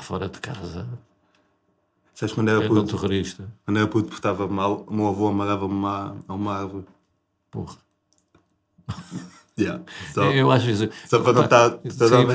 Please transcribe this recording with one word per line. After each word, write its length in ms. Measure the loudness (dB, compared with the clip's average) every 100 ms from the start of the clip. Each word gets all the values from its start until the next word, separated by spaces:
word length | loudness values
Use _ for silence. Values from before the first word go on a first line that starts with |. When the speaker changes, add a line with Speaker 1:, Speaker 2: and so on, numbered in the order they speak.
Speaker 1:
fora 280 | -8 -8 -8
de 100 | -10
casa 480 | -12 -12 -10 -10 -10 -12 -18 _ _ _ _ _ _ _ _ _ _
Speaker 2:
Sabes, 200 | -8 -6
quando 160 | 0 2
era 140 | 2
Speaker 1:
era 80 | 4
um 40 | 2
Speaker 2:
puto, 200 | 2 -2
Speaker 1:
terrorista. 560 | -2 -2 -4 -8 -16 -12 -2
Speaker 2:
quando 120 | 0
era 100 | 2
puto, 220 | 0 -2
portava 380 | -4 -4 -4 -4
mal, 380 | -2 -2 -2 -4
o 60 |
meu 140 | -2 -2
avô 200 | 0 0
amarrava-me 460 | 0 -2 -2 -2
a 20 | -4
uma, 400 | -4 -4 -8 -12 -12
a 40 |
uma 200 | -8 -6 -6
árvore. 300 | -8 -12 -16 _ _ _ _ _ _
Speaker 1:
Porra. 240 | -12 -12 -16 _ _ _ _ _ _ _ _ _ _ -12 -12 -12 -14 -16 -20 _ -4
Speaker 2:
Yeah. 240 | -4 -4 -12 -16 -8
Só, 100 | 0 2
Speaker 1:
Eu, 60 |
eu 180 | 4 4
às 120 | 4 2
vezes, 240 | 0 -2 -6 0
Speaker 2:
só 120 | 2
para 100 | 4
não 100 | 4 6
Speaker 1:
pá, 220 | 6 6
Speaker 2:
tá 100 | 2
Speaker 1:
sim, 160 | -8 2
Speaker 2:
totalmente 300 | 6 6 6